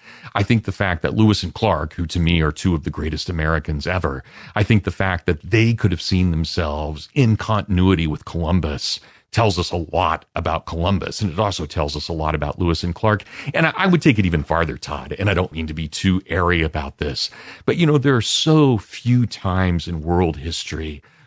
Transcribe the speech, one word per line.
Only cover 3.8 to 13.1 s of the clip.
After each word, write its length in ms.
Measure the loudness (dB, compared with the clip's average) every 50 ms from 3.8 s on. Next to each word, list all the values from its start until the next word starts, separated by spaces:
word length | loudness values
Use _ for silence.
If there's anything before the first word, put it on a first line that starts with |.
| -2
ever, 380 | -2 -2 0 0 -2 -4 -6 -10 -14 -20 -20 -20 -6 -4
I 80 | -2 2
think 200 | 4 4 4 2
the 80 | 0
fact 340 | -2 -2 -2 0 0 0 0
that 160 | -2 -2 -2
they 320 | -2 0 2 2 4 2 2
could 180 | 2 2 0
have 100 | 0 -2
seen 300 | -2 0 0 2 2 2
themselves 800 | 2 0 -2 -2 -2 -4 -2 -2 -4 -4 -6 -6 -8 -10 -12 -4 _
in 220 | 2 4 4 4
continuity 720 | 2 0 0 -2 -2 0 0 2 4 4 4 4 4 2 0
with 180 | -2 -4 -6
Columbus 760 | -8 -6 -4 0 0 2 0 0 -2 -4 -6 -6 -6 -8 -8 -10 -16 -20 _ _ _
tells 280 | 0 2 2 2 2 0
us 100 | -2 -2
a 160 | -4 -4 -4 -2 0
lot 320 | 0 2 2 0 -2 -6 _ _
about 320 | -4 -2 -2 -2 -4 -4
Columbus, 560 | -6 -4 -2 0 2 0 0 -2 -4 -4 -4
and 100 | -4 -2
it 60 | 0 0
also 300 | 0 0 -2 -4 -6 -6
tells 280 | -4 -4 -2 -2 -4
us 120 | -6 -6 -6
a 60 | -4
lot 200 | -2 -2 -2 -2
about 240 | -2 -2 -4 -2 -2
Lewis 260 | 0 0 0 0 -2
and 120 | -4 -4
Clark. 300 | 0 2 2